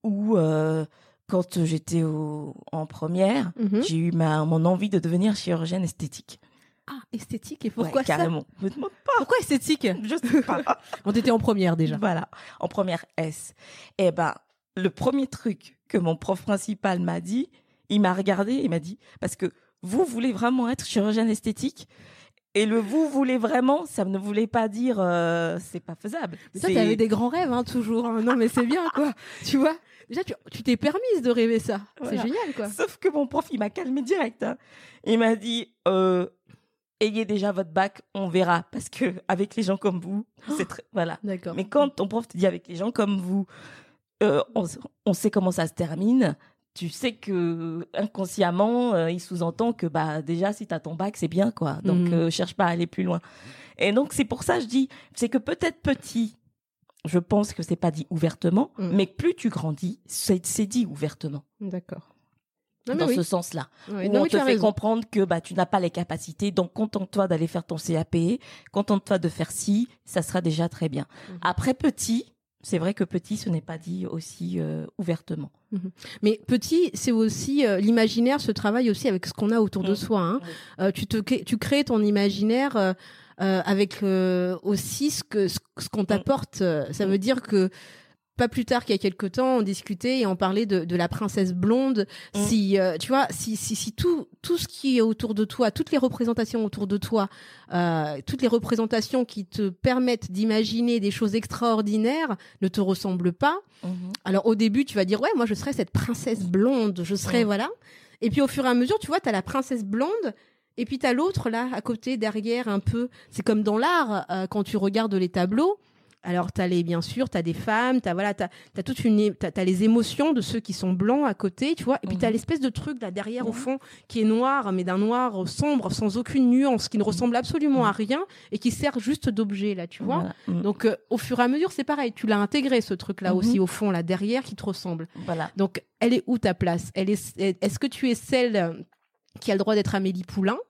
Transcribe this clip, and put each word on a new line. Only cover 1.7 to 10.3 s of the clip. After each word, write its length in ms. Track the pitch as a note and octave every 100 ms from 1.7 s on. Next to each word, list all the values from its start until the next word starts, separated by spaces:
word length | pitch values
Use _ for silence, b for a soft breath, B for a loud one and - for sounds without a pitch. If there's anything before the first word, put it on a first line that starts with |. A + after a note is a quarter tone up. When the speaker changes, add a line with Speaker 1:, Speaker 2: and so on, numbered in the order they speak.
| D#3+ - E3+
Speaker 1:
au, 520 | D#3+ D#3 D3+ D3+ D3 - -
en 140 | D#3+ D#3
première, 680 | - D#3+ F3+ F#3+ C4+ F#3 G3+
Speaker 2:
Mhm. 260 | G#3 G#3
Speaker 1:
j'ai 140 | E4 D#3+
eu 140 | E3+
ma, 320 | E3+ D#3+ D#3 D#3
mon 200 | D#3+ E3
envie 240 | F#3 G#3
de 100 | F#3+
devenir 360 | D#3+ F3 G#3+ G3+
chirurgienne 480 | - E3 E3 F#3
esthétique. 560 | E3+ - D3 - - - b b b b -
Speaker 2:
Ah, 120 | C#4 -
esthétique, 500 | A3+ - A#3 - D4+
et 60 | A3
pourquoi 320 | A3 E3 C#4
Speaker 1:
Ouais, 40 | C4
Speaker 2:
ça ? 120 | E3+
Speaker 1:
carrément. 260 | A#3+ D#3+ - -
Me 80 | F#3+
demande 200 | C4 G4 - -
pas. 60 | A#4+
Speaker 2:
Pourquoi 200 | - B4
esthétique ? 480 | - C#4+ - D#4 G#3+ F3+
Speaker 1:
Je 120 | G#3+ E4
sais 260 | A#3+